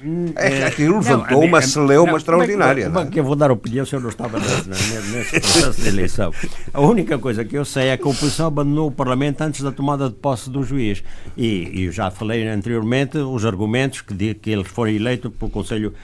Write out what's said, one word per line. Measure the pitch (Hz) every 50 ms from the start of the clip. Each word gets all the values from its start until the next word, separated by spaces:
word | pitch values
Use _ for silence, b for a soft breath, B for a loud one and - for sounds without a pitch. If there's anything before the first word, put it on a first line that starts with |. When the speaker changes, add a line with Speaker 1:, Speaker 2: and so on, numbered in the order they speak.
| 139 151 165 175 175 170 160
Speaker 1:
É | - - 190
que | 139
Speaker 2:
Eh, | 135 135
Speaker 1:
aquilo | - 127 - 147 156 190
Speaker 2:
não, | 214
Speaker 1:
levantou | 180 - 226 - - 127 123 139 160
Speaker 2:
a |
Speaker 1:
uma | 175 170 156
Speaker 2:
minha, |
Speaker 1:
celeuma | 131 131 - 151 147 139 139 151 175 175
Speaker 2:
não, | 165 156
Speaker 1:
extraordinária, | 156 170 165 180 170 175 208 202 170 131 139 135 101
Speaker 2:
como | 156 160 185
é |
que, |
Speaker 1:
não |
é? | 165
Speaker 2:
como | 139
é | 185
que | 165
eu | 143
vou | 131 147
dar | 143 151 139
opinião | 127 104 - 131 113 131 135
se | - -
eu | 135
não | 123 117
estava | 107 - 120 120 110 101
nesse, | 101 120 127 127 - 98
nesse, | 95 95 98 110 113 110 101 101
nesse | 110 120 107 - - 160
processo | - - - 170 156 131 120 -
de | - 143
eleição? | 101 101 95 - - - 101 85 - B B B B B B B -
A | 143
única | 143 165 240 202 156 104 156 127
coisa | 107 131 110 107 117
que | 104 120
eu | 143 143
sei | - - 135 131 131
é | 131 123
que | -
a | 143
oposição | 131 107 147 143 - - 165 165
abandonou | 147 147 143 143 143 151 156 147
o |
Parlamento | 123 - 139 127 127 127 139 147 139 -
antes | 151 156 135 -
da | 135 139
tomada | 113 - 139 147 147 139 139 131
de | 101
posse | - - 143 131 113 - 131
do | 127 139 135
juiz. | - 143 135 117 104 101 - B B B B B B B -
E, | 123 113 104 92 82 80
e | - 95 92
eu | 90
já | 85 104 104 92
falei | 92 - 113 107 113 117 110 110
anteriormente | 110 104 95 120 120 117 107 110 123 135 139 123 - 156
os | 139 131 131 117 101
argumentos | 113 98 92 107 107 113 127 135 135 - -
que, | - - 104
de, | 90 98 110 104
que | - - 110
ele | 110 101 92
foi | - - - 117 110 107
eleito | 104 107 123 127 123 - 120
pelo | - - 117 -
Conselho | - 107 92 - 113 107 107 101 101 B